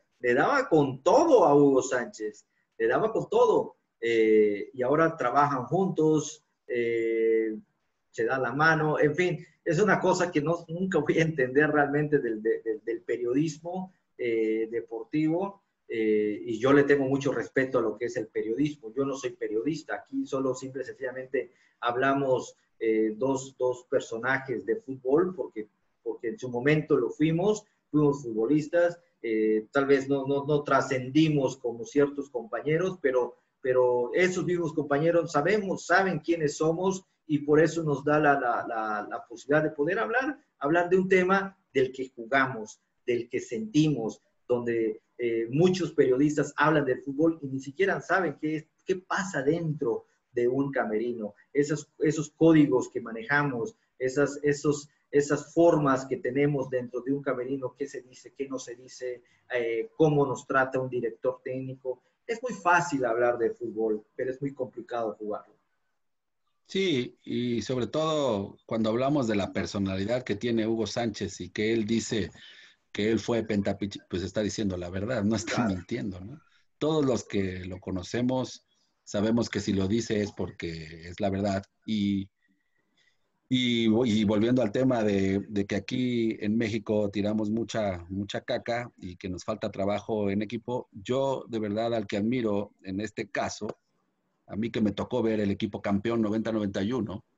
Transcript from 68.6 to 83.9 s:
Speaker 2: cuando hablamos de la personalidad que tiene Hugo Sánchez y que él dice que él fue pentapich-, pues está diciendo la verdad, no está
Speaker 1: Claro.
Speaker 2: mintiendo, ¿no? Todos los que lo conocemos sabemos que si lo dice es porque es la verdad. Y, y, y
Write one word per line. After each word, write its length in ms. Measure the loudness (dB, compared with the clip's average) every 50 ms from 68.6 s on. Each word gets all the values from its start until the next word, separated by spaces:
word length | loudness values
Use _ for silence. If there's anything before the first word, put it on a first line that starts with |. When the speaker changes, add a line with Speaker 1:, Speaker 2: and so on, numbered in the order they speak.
| _
Speaker 2:
cuando 240 | -6 -2 0 0 0
hablamos 380 | 0 0 0 2 2 2 2
de 80 | 2 0
la 160 | 0 0 -2
personalidad 720 | -2 -4 -4 -4 -2 -2 -2 -2 -2 -2 -2 -2 -2 -2 -2
que 140 | -4 -4
tiene 280 | -2 -2 -2 0 0 0
Hugo 220 | 0 -2 -2 -2
Sánchez 540 | -4 -4 -4 -4 -4 -4 -6 -8 -8 -8 -10
y 80 | -14 -8
que 240 | -6 -2 -2 0 0
él 120 | 0 0
dice 460 | 0 -2 -2 -2 -2 -4 -4 -4 -6 -10 -16 -20 -20 -20 -20 -20 -20 _ _ _ _ -6
que 180 | -2 0 0
él 80 | 0 0
fue 260 | 0 0 -2 -2 0
pentapich-, 560 | 0 -2 0 0 -2 -4 -4 -6 -8 -8 -12 -10 _
pues 140 | -6 -6 -6
está 180 | -4 -4 -2
diciendo 360 | -2 -2 -2 -2 -4 -4 -4
la 120 | -4 -8 -8
verdad, 360 | -6 -6 -4 -4 -2 -2 0
no 100 | 0 0
está 200 | 0 -2 -2 -2
Speaker 1:
Claro. 200 | -2 0 0 -2
Speaker 2:
mintiendo, 460 | -4 -6 -6 -6 -6 -6 -8 -8 -10
¿no? 200 | -12 -14 -16 -18 -20 _ _ _ _ _ _
Todos 280 | _ -2 0 2 2 2
los 200 | 2 0 0 -2
que 400 | -2 -2 -2 -2 -2 -4 -6 -8
lo 160 | -10 -10 -10
conocemos 840 | -6 -6 -6 -6 -4 -4 -2 -2 0 0 0 -2 -4 -6 -10 -16 _ _ _ _ _ _ _ _ _
sabemos 460 | -6 -2 0 0 2 2 2 0 0
que 100 | -2 -4
si 140 | -2 0 0
lo 160 | 0 0 0
dice 320 | 0 -2 -2 -2 -2 -2
es 100 | -2 -2
porque 800 | -4 -8 -8 -8 -8 -10 -10 -8 -8 -10 -12 -14 -16 -16 -14 -14
es 100 | -8 -4
la 100 | -2 -2
verdad. 340 | -2 0 -2 -2 -2 -4 -6 -10 _ _ _
Y, 440 | -4 -2 0 0 0 0 -2 -4 -8 _ _ _ _ _ _ _ _ _ _ _ _ _ _ _ _ _ _ _ _ _ _ _ _
y, 380 | 0 0 2 2 2 2 4
y 360 | 4